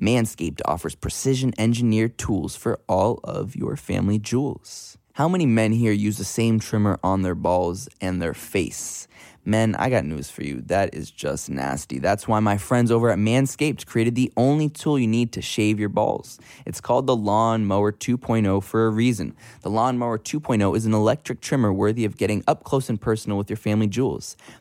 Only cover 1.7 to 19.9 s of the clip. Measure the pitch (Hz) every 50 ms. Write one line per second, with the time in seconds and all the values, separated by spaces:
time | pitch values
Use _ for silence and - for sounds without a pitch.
1.7 | 120 117 123 113 110 110 113 117 - - - - 107 90 76 95 - - - 123
2.7 | - - _ - 92 95 95 113 - - - - - 95 98 98 - - 117 110
3.7 | - 147 - - 95 95 92 98 104 107 104 - 117 127 147 127 - - - -
4.7 | - - - - - - _ _ - - 143 170 185 185 165 127 113 113 110 107
5.7 | 110 117 120 110 104 104 104 104 104 107 98 - - - 117 117 113 110 - -
6.7 | - 107 104 101 92 - - 92 95 95 92 90 87 87 90 87 90 90 90 87
7.7 | 87 98 - - - - 98 92 92 90 85 82 73 - - - - 98 80 -
8.7 | - - - - - - - _ _ - - - - _ - - 107 110 113 110
9.7 | - - 90 127 127 104 71 73 78 71 69 - - - - 71 69 62 - -
10.7 | 85 98 98 - - 78 78 - - - - 73 69 69 - - 71 67 65 69
11.7 | 67 71 - - 71 67 69 92 104 104 - - 110 107 107 107 101 98 - -
12.7 | 127 123 120 110 117 117 117 117 98 95 104 110 120 135 135 131 - - 147 156
13.7 | - - - - - 117 113 120 120 127 127 - - 117 120 135 147 156 151 147
14.7 | 151 - - 160 147 135 120 110 113 120 120 113 - 92 87 - - - 107 107
15.7 | 107 104 104 101 104 107 107 - - - - - - - - - - - - -
16.7 | - - - - 120 131 139 135 127 113 104 101 101 110 113 113 113 110 107 98
17.7 | 98 101 104 104 104 - - - 120 120 - - 117 113 104 98 95 98 95 -
18.7 | - 110 113 110 107 110 120 127 120 101 78 - - - - - - - - 95
19.7 | 104 113 117 127